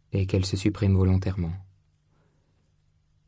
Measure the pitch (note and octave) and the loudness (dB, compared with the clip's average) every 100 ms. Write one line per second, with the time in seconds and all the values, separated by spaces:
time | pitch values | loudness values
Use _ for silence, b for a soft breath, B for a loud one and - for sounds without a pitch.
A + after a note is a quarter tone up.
0 | - G2+ F#2+ G2 F#2 F#2+ G#2+ - G2+ F#2+ | -6 -4 0 0 -2 -2 -2 0 2 4
1 | F#2 F#2+ F#2+ F#2+ E2 F#2+ - _ _ _ | 4 2 0 -4 -6 -8 -14 _ _ _
2 | _ _ _ _ _ _ _ _ _ _ | _ _ _ _ _ _ _ _ _ _
3 | _ _ | _ _